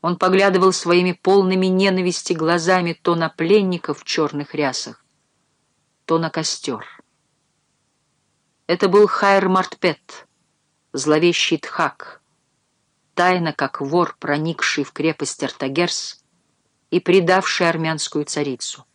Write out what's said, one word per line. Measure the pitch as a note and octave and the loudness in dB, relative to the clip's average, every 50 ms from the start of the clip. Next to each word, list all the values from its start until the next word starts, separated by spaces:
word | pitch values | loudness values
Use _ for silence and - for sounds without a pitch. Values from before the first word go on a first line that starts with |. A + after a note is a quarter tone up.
Он | - E3 F3 | -2 -2 -2
поглядывал | F3 - F#3 F#3 F#3+ G3 G3+ F#3 F#3+ F3+ F#3 F3+ | 0 0 2 4 4 4 4 4 4 4 4 2
своими | - - E3+ F3 F3+ F3+ F3+ F3 | 2 0 2 2 4 4 2 -2
полными | - _ - F#3+ G3+ F#3+ F#3 F#3+ F#3 F#3 | -2 _ 4 4 4 4 4 2 2 2
ненависти | F#3 F#3 F#3 G3 G3 F#3+ F#3 F#3 F3+ F3 - - - F3+ | 2 2 2 2 2 2 0 0 -2 -2 -4 -4 -4 -4
глазами | D#3+ D#3+ D#3+ E3+ F3 D#3+ F3 F#3 F3+ F3 E3+ D#3+ | -2 0 0 0 0 2 2 2 2 2 -2 -6
то | _ _ - E3+ | _ _ -2 0
на | E3 E3 D#3+ | 0 -2 -4
пленников | - - D#3+ E3 G3 G#3+ G3+ F#3 F3+ E3+ - - C#3+ - | -4 -4 2 4 4 4 4 2 -2 -4 -4 -8 -8 -8
в | - | -8
чёрных | - - - D#3+ C#3+ D3+ C#3+ D3 - - | -6 -2 -2 -2 -2 -2 -6 -8 -8 -6
рясах, | D#3 D3 C3+ B2 - - A#2+ - _ _ _ _ _ _ _ _ _ _ _ _ _ _ _ _ _ _ _ _ _ _ | -4 -4 -2 -4 -6 -10 -12 -14 _ _ _ _ _ _ _ _ _ _ _ _ _ _ _ _ _ _ _ _ _ _
то | - E3 E3 | -2 -2 -2
на | E3 D#3+ | -2 -2
костёр. | - D#3+ D#3 - - - - - B2+ G#2 - - - - - _ _ _ _ _ _ _ _ _ _ _ _ _ _ _ _ _ _ _ _ _ _ _ _ _ _ _ _ _ _ _ _ - F3 | -6 -6 -6 -6 -8 -8 -6 -8 -8 -8 -10 -16 -20 -20 -20 _ _ _ _ _ _ _ _ _ _ _ _ _ _ _ _ _ _ _ _ _ _ _ _ _ _ _ _ _ _ _ _ -6 -2
Это | F3 - F#3+ | 0 0 4
был | F3 G#3 G#3+ G3+ | 6 6 6 6
Хайр | - - - G3+ G3 G3 F#3+ G3 | 4 0 2 4 4 4 2 2
Мартпет, | F#3 F#3+ F#3 - - _ - F3+ D3+ - _ _ - - - _ _ _ _ _ _ _ _ _ _ _ _ _ _ | 2 0 0 -2 -8 _ -2 -2 -2 -2 _ _ -20 -20 -20 _ _ _ _ _ _ _ _ _ _ _ _ _ _
зловещий | C#3+ C3 D3 D3+ D#3 E3+ F3 E3+ - - - E3 D3+ | -6 0 2 2 4 4 2 2 2 0 -2 -2 -4
Тхак, | - - - - E3 D3+ - _ - - - _ _ _ _ _ _ _ _ _ _ _ _ _ _ _ _ _ _ _ _ | -4 -10 -4 -2 -4 -4 -4 _ -20 -20 -20 _ _ _ _ _ _ _ _ _ _ _ _ _ _ _ _ _ _ _ _
тайно | - F3 F3+ F#3 F3+ E3+ D#3+ D3+ | 0 2 2 2 2 0 -4 -4
как | - D3 C3+ _ - | -4 -6 -6 _ -8
вор, | C#3 C#3 D3 F3 F3 E3 - _ | -6 -2 0 0 0 0 -4 _
проникший | - D3+ D3 D3 D#3 E3 E3 - - - - - C#3+ | -6 -4 -4 -2 -2 -4 -4 -4 -4 -4 -2 -4 -6
в | - _ | -6 _
крепость | - D3 D#3+ D#3 _ C#3+ C#3 - - - | -4 -2 -2 -2 _ -6 -8 -6 -8 -8
Артагерс | B2+ - - - C3+ C3+ D3+ F3 E3+ - - - - - _ _ _ _ _ _ _ _ _ _ _ _ _ _ _ - | -8 -6 -6 -8 -4 -2 -2 -2 -2 -2 -8 -8 -10 -14 _ _ _ _ _ _ _ _ _ _ _ _ _ _ _ -4
и | F3+ | -2
предавший | - - F3+ G3 F3+ E3+ F#3 F#3+ F#3+ - - - F3+ E3 | 0 4 2 4 4 4 2 2 0 -2 -2 0 0 0
армянскую | E3 D#3+ D#3+ D#3+ D#3+ D3+ - - - D3+ D3 | 0 0 -2 -4 -4 -4 -6 -6 -4 -6 -6
царицу. | - - D3+ D3 C#3+ B2+ A#2 - - - - C3 _ | -4 -4 -6 -4 -4 -6 -8 -10 -14 -14 -16 -20 _